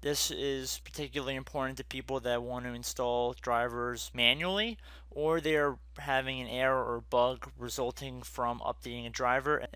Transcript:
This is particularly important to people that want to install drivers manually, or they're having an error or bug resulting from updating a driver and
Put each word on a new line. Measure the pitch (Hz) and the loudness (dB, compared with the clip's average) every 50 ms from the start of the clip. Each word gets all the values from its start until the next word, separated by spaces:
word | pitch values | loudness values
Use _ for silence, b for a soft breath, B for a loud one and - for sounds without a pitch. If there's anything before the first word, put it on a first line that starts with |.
This | - 143 147 139 - - | 0 0 0 2 0 0
is | 156 82 127 139 139 135 131 131 - - - | 0 0 0 0 0 0 -2 -4 -6 -8 -10
particularly | - - - 151 139 120 147 139 127 135 | -12 -8 -8 -8 -4 -4 -4 -4 -2 -4
important | 131 131 - - 151 131 131 135 127 | -4 -6 -6 -4 -4 -2 -2 -4 -6
to | 131 | -8
people | - - 131 120 - 135 135 | -6 -6 -8 -4 -2 -2 -2
that | 117 123 120 120 120 | 0 2 0 0 0
want | 120 123 123 123 | -2 -6 -6 -6
to | 123 120 | -6 -8
install | 120 123 - - - 127 120 120 120 120 120 123 - | -6 -6 -6 -2 0 0 2 4 4 2 2 0 -2
drivers | - - 120 117 120 123 120 120 120 123 123 117 - - - | -2 2 2 2 2 2 0 -2 -2 -2 -2 -4 -6 -8 0
manually, | 127 120 120 127 147 160 180 190 202 214 233 233 - B B B B B B | 4 6 6 6 6 2 0 2 2 0 0 -2 -8 B B B B B B
or | - - 151 156 165 165 | -6 -2 2 2 2 2
they're | 151 156 156 151 147 143 135 120 - - - - | 2 2 2 4 4 2 0 -2 -10 -16 -14 -10
having | 143 143 139 131 131 131 135 131 | -2 0 0 2 2 0 -4 -4
an | 127 113 | -4 -4
error | 113 127 131 131 135 131 123 | -2 2 4 4 4 4 2
or | 113 120 117 | 0 -2 -4
bug | 120 - - 123 120 123 127 120 - - - - | -4 2 6 6 6 6 4 0 -6 -12 -10 -8
resulting | 120 120 - - 131 120 127 - 139 139 127 123 | -8 -6 -2 -2 -2 -2 -2 -4 -8 -8 -8 -10
from | 120 - - - 127 120 120 120 | -12 -10 -4 0 0 0 0 0
updating | - - 120 - - 127 120 120 120 120 | -2 -4 -4 -4 -6 -8 -8 -8 -8 -8
a | |
driver | 117 - 131 123 123 131 131 143 151 147 | -4 2 4 4 4 4 4 4 2 2
and | 127 120 - | 2 -4 -8